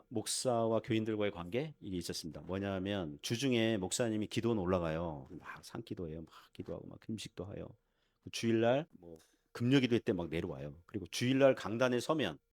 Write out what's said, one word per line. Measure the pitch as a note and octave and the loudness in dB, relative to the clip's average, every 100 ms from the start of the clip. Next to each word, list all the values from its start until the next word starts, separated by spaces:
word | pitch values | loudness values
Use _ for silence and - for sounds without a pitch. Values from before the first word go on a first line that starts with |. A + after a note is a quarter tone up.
| - | -6
목사와 | A2 - - C3 A#2 A2+ A2+ | -6 -4 -2 0 2 2 2
교인들과의 | - A2+ A2 G#2+ G#2 | 2 0 0 0 0
관계 | F2 F2 A2 D#3 D3 | -2 -4 -4 -4 -8
이게 | G#2 F2+ | -6 -6
있었습니다. | E2+ F2 E2+ D#2 | -4 -6 -8 -10
뭐냐면 | D#2 F#2 G2 F#2+ F#2+ G2+ E2 D2 | -6 -2 -2 -2 -2 -2 -4 -6
주중에 | - A#2 C3+ A#2+ A2+ A2 | -4 -2 2 2 2 2
목사님이 | F#2 - A#2+ G#2+ G2+ | 0 0 0 0 -2
기도원 | - A2 A#2 | 0 0 2
올라가요. | F2+ F#2 E2 D#2+ E2+ D2 C2 | 2 2 2 -2 -2 -6 -10
막 | F2+ - - - | -14 -14 -16 -12
산기도해요. | - - - E2+ D#2+ | -12 -10 -8 -8 -8
막 | D#2+ - - | -12 -16 -18
기도하고 | - F2+ E2+ E2 | -14 -10 -10 -10
막 | E2 | -14
금식도 | - A2 - - F#2+ | -10 -8 -8 -10 -10
해요. | G2 - - _ _ _ _ | -10 -12 -16 _ _ _ _
그 | - | -12
주일날 | - A#2 A2+ A#2 C3+ D#3+ | -4 2 4 6 4 0
뭐 | - E2+ E2 _ _ _ | -10 -18 -18 _ _ _
금요기도 | - A#2+ C#3 B2 A2+ | -2 4 6 6 4
때 | - | 2
막 | F#2 E2+ | 0 0
내려와요. | D#2+ F2 C#2 D2 C#2+ - | -2 -2 -4 -10 -12 -10
그리고 | G#2+ F2 | -8 -6
주일날 | - B2 C3+ C3+ | -2 2 6 6
강단에 | C3 - A2+ B2+ B2 | 6 0 2 2 2
서면 | - D#3 G#2+ D#2 _ | 0 0 0 -4 _